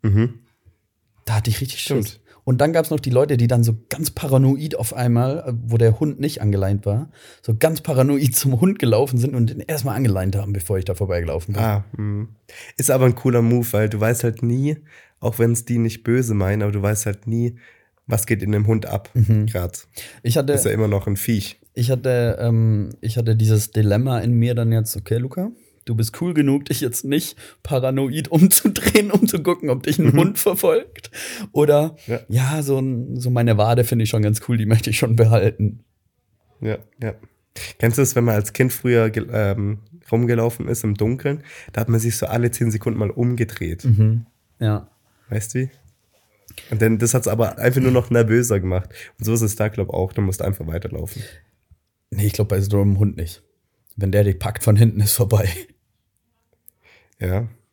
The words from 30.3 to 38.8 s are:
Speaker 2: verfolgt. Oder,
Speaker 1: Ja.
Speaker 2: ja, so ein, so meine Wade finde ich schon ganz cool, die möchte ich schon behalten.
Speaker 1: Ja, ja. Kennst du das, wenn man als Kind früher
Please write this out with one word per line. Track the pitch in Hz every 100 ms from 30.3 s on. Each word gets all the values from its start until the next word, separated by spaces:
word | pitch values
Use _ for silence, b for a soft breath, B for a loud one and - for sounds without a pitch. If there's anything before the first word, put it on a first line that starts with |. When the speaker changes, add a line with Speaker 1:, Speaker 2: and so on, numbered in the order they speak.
| 202
Speaker 2:
verfolgt. | 208 185 185 185 - - - B B B 202
Oder, | - 147 147 156 160 -
Speaker 1:
Ja. | 117 -
Speaker 2:
ja, | 113 131 156
so | 139 135
ein, | 135 120 127 127
so | 123
meine | 120 117 107
Wade | 107 120
finde | 117 120
ich | 110
schon | 110
ganz | 104 107 -
cool, | 117
die | 107
möchte | 113 113
ich | 107
schon | 120 113
behalten. | 110 113 104 - 104 - _ _ _ _ _ _ _ _
Speaker 1:
Ja, | 110 107 - _
ja. | 113 - - _ _ - B -
Kennst | 117 117
du |
das, | 135 123
wenn |
man | 120 107
als | 101
Kind | - 131
früher | -